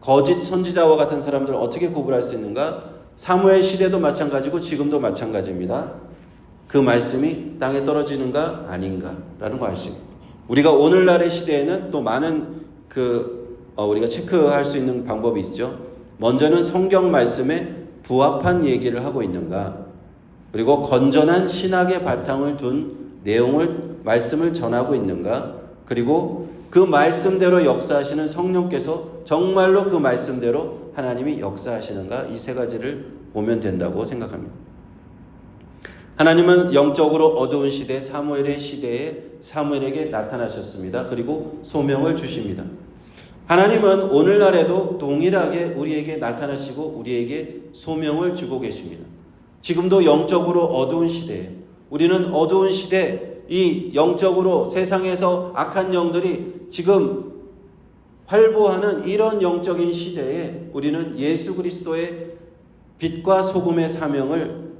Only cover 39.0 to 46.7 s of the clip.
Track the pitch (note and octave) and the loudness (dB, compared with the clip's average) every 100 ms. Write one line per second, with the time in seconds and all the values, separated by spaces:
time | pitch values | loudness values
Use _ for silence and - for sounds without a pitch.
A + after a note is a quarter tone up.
39 | D3+ D3+ - - - D3+ C#3+ C#3 C3+ D#3 | -6 -10 -16 -20 -12 -6 -2 -2 -2 -4
40 | D#3 G#2+ G#2+ B2 A2+ - - G2 F#2 A#2 | -4 -4 -6 -6 -6 -8 -12 -12 -8 -6
41 | - A#2+ A#2 D#3 - - - D3+ C#3 C#3 | -6 -6 -4 -6 -8 -12 -8 -2 0 0
42 | D#3+ - - - G#2 F2+ - - - - | 0 -2 -6 -8 -8 -8 -10 -14 -20 -20
43 | - - - - - F3 G3+ A3+ G3+ F#3+ | -20 -20 -20 -20 0 4 4 4 4 4
44 | F#3+ C#3 F3 G#3 G3 F3 D#3+ F#3 F3 - | 4 4 6 6 6 4 2 2 -2 -4
45 | C#3+ C#3+ F3 F#3+ D#3+ E3+ E3+ C3+ D3+ D3+ | -2 0 2 2 0 -2 -4 -4 -4 -4
46 | D3+ D3+ A#2+ A#2 C#3+ C#3 C#3 | -6 -6 -6 -6 -6 -6 -8